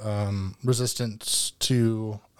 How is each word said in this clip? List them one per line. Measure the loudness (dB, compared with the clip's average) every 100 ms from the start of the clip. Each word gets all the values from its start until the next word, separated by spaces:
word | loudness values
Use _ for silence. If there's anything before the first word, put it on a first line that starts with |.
um, | -2 0 0 0 -4 -2
resistance | 0 2 0 -2 -4 -6 -2 0 -2 -2
to, | 2 4 4 2 -4 -8 -12